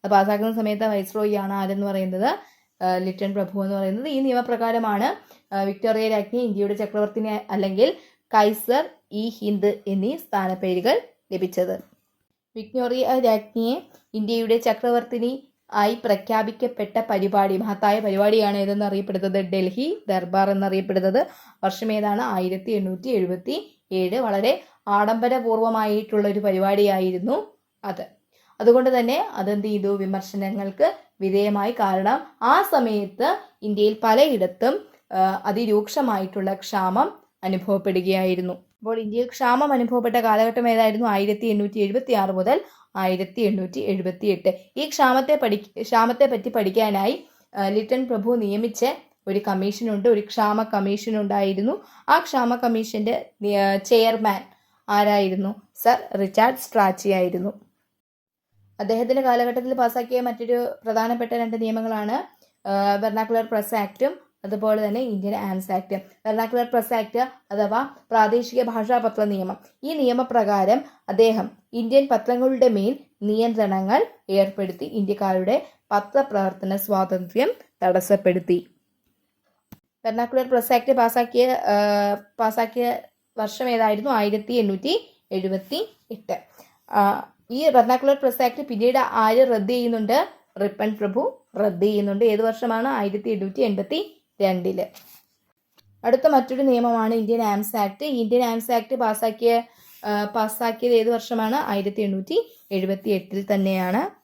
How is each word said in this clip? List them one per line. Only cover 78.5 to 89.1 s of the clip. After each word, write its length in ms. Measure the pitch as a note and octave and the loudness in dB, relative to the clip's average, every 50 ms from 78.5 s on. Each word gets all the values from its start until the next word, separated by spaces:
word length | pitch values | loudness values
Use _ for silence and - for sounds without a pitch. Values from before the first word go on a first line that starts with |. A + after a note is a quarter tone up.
| F3+ F3 F3 _ _ _ _ _ _ _ _ _ _ _ _ _ _ _ _ _ _ _ _ _ - _ _ _ _ _ _ | 0 0 0 _ _ _ _ _ _ _ _ _ _ _ _ _ _ _ _ _ _ _ _ _ -20 _ _ _ _ _ _
വെർണാക്കുലർ 440 | A3+ A3 A#3 A#3+ A#3+ B3+ C4 B3+ B3+ | -6 -2 -2 -4 -2 -2 -2 0 2
പ്രസ് 240 | B3+ A#3+ A#3 - | 0 0 2 2
ആക്ട് 200 | C4 A#3+ A#3+ C#4+ | 0 2 4 2
പാസ്സാക്കിയ, 560 | C4 B3+ A#3 A3+ A3+ B3 A#3+ A#3 - A#3+ B3 B3+ | 2 4 4 2 2 0 -2 0 2 2 2 2
ആ, 280 | B3+ - - - G#3 G#3 G#3 G#3 G#3 G3+ G3+ G3+ G3+ G3+ G3+ _ _ - | 2 0 0 2 2 2 2 2 2 2 2 0 -2 -4 -6 _ _ -2
പാസ്സാക്കിയ 600 | A3+ A3 A3 A#3+ A3+ A3 - B3 A#3+ A#3+ A#3+ - - _ _ _ _ _ _ A#3 | -2 -2 0 -2 -4 -2 -2 -2 -2 -2 -2 -4 -8 _ _ _ _ _ _ -6
വർഷം 300 | G#3+ G#3 - - C4 B3 | -6 -6 -4 -4 -2 -2
ഏതായിരുന്നു? 420 | A#3+ A3+ A3+ G#3+ G#3+ G#3 G#3+ C#4 | 0 2 2 2 2 0 0 0
ആയിരത്തി 420 | C4 A3 G#3 G#3 G#3 G#3+ G#3 - | 0 0 2 0 0 -2 -4 -2
എണ്ണൂറ്റി 720 | A#3+ A#3+ A3 G3 G3 F#3 - C#4 F4+ A4+ - - _ _ _ _ | 0 2 2 2 0 -2 -2 0 -2 -2 -2 -6 _ _ _ _
എഴുപത്തി 640 | G3 F#3+ F#3 F#3+ F#3+ F#3+ - - C#4 E4+ A4 A4 _ _ _ _ | -6 -4 -2 -2 -4 -4 -6 -6 -6 -6 -6 -8 _ _ _ _
എട്ട്. 300 | A3+ - _ - - - - _ _ - - _ _ _ _ - | -16 -16 _ -8 -8 -8 -8 _ _ -20 -20 _ _ _ _ -4
ആ, 340 | - G#3 G3+ G3+ G#3 - - - _ _ _ _ | 0 2 2 2 2 -2 -6 -12 _ _ _ _
ഈ 180 | A#3 C4 D#4 D#4+ | -6 0 2 4
വെർണാക്കുലർ 460 | B3+ B3 A3+ A3+ B3+ B3+ C4 C#4 C#4 | 6 6 6 6 2 2 4 2 2
പ്രസ് 280 | C#4 C#4+ B3+ A#3+ - | 2 2 -2 0 2
ആക്ട് 200 | B3+ A#3+ B3 - | -2 -2 0 -4
പിന്നീട് 360 | C#4+ C#4+ A#3+ G3+ A3+ B3 B3 C4+ | -8 -6 -4 0 2 2 4 2
ആര് 520 | B3+ - | 0 0